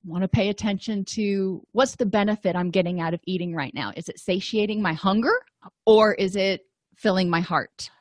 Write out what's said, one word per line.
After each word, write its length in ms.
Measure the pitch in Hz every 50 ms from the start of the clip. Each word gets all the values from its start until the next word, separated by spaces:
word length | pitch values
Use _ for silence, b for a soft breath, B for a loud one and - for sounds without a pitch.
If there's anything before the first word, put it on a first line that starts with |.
| _
Want 180 | 180 160 175
to 60 | 190 190
pay 200 | - - 190 202
attention 560 | 208 - - 220 196 190 - - 214 202 196 - -
to 480 | 220 214 202 196 196 190 190 185 - - _
what's 240 | _ 214 269 262 -
the 120 | - 247
benefit 500 | 196 185 214 202 208 214 - _ 190 170
I'm 140 | 180 180 180
getting 300 | 165 190 180 175 180 180
out 140 | 165 165 170
of 60 | 170 _
eating 280 | - 185 180 175 175 165
right 200 | 160 139 127 -
now? 180 | 135 127 101 -
Is 120 | - 170 -
it 100 | - -
satiating 640 | - - 180 196 - - - 214 208 208 214 214
my 100 | 208 175
hunger 420 | 160 156 - 196 196 214 226 302 440 494 - _ _ _ _ - _ _ _
or 300 | 220 220 214 214 214 202
is 200 | - 196 190 185
it 280 | 202 190 196 190 - _ _ _ _ _ _ _
filling 340 | _ - 226 185 185 185 175
my 100 | 170 165
heart? 500 | 180 - 175 147 117 - _ - - - _ _